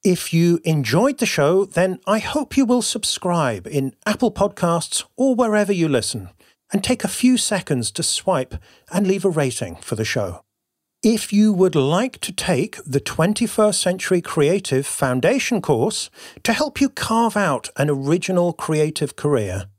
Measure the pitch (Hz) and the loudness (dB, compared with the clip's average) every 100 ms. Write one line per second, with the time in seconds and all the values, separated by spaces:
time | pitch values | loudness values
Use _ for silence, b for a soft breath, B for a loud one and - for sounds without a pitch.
0 | 208 180 - 165 170 170 165 156 117 151 | 2 0 0 2 4 2 2 0 2 2
1 | 254 277 220 - 147 185 196 - 190 185 | 2 2 -2 2 2 2 0 0 0 -2
2 | - 214 - 302 285 - 247 247 220 220 | -2 -2 0 -4 0 2 4 2 0 -4
3 | - - 180 175 139 104 92 147 135 _ | -4 -4 -2 0 0 -2 -4 -4 -4 _
4 | - 202 233 208 202 - 175 170 - - | -4 0 0 0 -2 0 0 0 -2 -8
5 | - - 269 240 233 208 202 190 160 127 | -8 0 0 2 2 2 2 2 2 0
6 | - 113 90 _ b b _ 202 - 254 | -2 -8 -12 _ b b _ -4 0 -2
7 | - - 254 247 - 196 - 135 113 - | -2 0 2 2 0 -4 -2 -4 -4 -4
8 | - - - 165 127 - b b b 190 | -4 -2 0 -2 -2 -10 b b b -2
9 | 196 196 190 156 135 - 95 85 - 104 | 0 0 0 0 -2 -2 -8 -10 -8 -4
10 | 110 123 98 85 _ _ _ _ _ _ | -2 -2 -4 -8 _ _ _ _ _ _
11 | 214 220 - 202 214 185 185 160 135 175 | 0 0 0 4 4 4 2 2 2 0
12 | 254 - - 185 - 127 214 - - 135 | -2 -6 -10 -6 -2 0 -2 -6 -4 -4
13 | - - 165 214 226 - 214 196 185 185 | -2 -2 0 0 -2 2 2 2 -2 -2
14 | - 185 - - 147 190 - 131 139 - | 0 0 0 0 2 2 0 -2 -2 -2
15 | 135 127 123 262 - 220 - 123 151 - | 0 2 2 2 0 -2 0 0 0 -2
16 | - B B B - 220 302 - 277 - | -10 B B B -4 0 -2 0 0 0
17 | - 226 233 208 190 127 - - 151 139 | -2 2 2 2 0 -2 -6 -2 0 0
18 | 139 170 170 180 175 165 - 156 156 151 | 0 0 2 0 0 -2 -2 0 0 0
19 | 143 - 147 135 101 95 92 | -6 -2 0 0 0 -6 -8